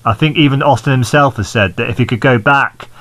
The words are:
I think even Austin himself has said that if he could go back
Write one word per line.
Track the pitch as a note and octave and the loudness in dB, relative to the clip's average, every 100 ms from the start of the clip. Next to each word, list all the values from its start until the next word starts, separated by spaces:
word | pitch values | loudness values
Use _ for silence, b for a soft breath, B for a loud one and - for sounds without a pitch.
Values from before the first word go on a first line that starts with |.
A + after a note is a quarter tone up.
I | - | -4
think | G#2+ D#3 D3+ | 0 0 -2
even | C#3+ C#3 | -2 -2
Austin | D#3 E3+ C#3+ | 0 0 0
himself | C3 A#2+ D3+ C#3 A2+ | 0 2 2 2 0
has | G2 | -4
said | A#2 F#2+ | -2 -2
that | - A#2 | -2 -6
if | A#2+ | -2
he | A2 | -2
could | A#2 | 0
go | C#3 A#2+ | 2 2
back | B2 C#3 B2 - - B | 2 0 0 -6 -20 B